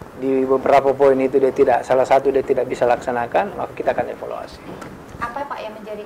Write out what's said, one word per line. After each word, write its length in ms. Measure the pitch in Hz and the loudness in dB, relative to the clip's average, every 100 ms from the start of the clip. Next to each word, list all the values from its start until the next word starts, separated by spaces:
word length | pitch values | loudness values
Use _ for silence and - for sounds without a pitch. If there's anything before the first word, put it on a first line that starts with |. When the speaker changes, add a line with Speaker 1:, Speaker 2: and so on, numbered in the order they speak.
| - - | -18 -6
Speaker 1:
di 240 | 135 131 131 | -2 0 2
beberapa 480 | 131 135 135 135 | 2 4 4 4
poin 240 | 131 139 131 | 4 4 4
itu 240 | 131 139 | 2 2
dia 80 | 131 | 2
tidak, 320 | 127 131 120 | 4 4 4
salah 240 | - 131 123 | 2 2 4
satu 240 | 135 139 | 4 4
dia 160 | 135 127 | 0 0
tidak 240 | 127 127 | -2 -2
bisa 160 | 131 120 | 0 0
laksanakan, 720 | 120 - 120 120 175 196 139 | 0 -2 -4 -2 -2 -2 -6
maka 140 | 123 | -10
kita 160 | - - 120 | -4 -4 -2
akan 100 | 120 | -6
evaluasi. 480 | 113 117 113 - - - - - - - - | -8 -10 -10 -12 -16 -18 -16 -16 -18 -18 -12
Speaker 2:
Apa, 280 | 233 277 277 | -10 -10 -10
Pak, 80 | - | -10
yang 160 | 214 | -12
menjadi, 300 | 214 208 208 | -14 -14 -14